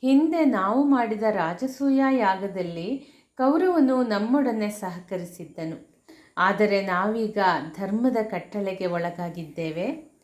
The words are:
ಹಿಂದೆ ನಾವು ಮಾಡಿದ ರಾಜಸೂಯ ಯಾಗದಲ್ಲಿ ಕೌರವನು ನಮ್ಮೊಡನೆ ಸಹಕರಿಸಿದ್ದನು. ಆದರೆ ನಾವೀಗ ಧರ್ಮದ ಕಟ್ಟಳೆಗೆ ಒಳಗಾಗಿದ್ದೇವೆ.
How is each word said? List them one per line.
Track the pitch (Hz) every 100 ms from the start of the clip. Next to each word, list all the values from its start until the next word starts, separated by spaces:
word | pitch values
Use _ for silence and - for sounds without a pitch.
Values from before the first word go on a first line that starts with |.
ಹಿಂದೆ | 254 269 320 330 302
ನಾವು | 214 190 233
ಮಾಡಿದ | 285 269 226 214 220
ರಾಜಸೂಯ | 208 160 175 262 262 277 269 269
ಯಾಗದಲ್ಲಿ | 262 208 190 196 185 175 170 180 269 - _ _ _
ಕೌರವನು | 262 311 370 349 269 254
ನಮ್ಮೊಡನೆ | 247 202 220 277 254 220 208
ಸಹಕರಿಸಿದ್ದನು. | 208 185 175 - 185 175 - 156 - 160 160 - _ _ - _ -
ಆದರೆ | 185 196 208 202 190
ನಾವೀಗ | 180 202 226 220 208 185 165 151 170
ಧರ್ಮದ | 190 214 247 233
ಕಟ್ಟಳೆಗೆ | 214 180 - 208 196 190 180
ಒಳಗಾಗಿದ್ದೇವೆ. | 175 170 175 175 165 160 147 160 160 202 320 - _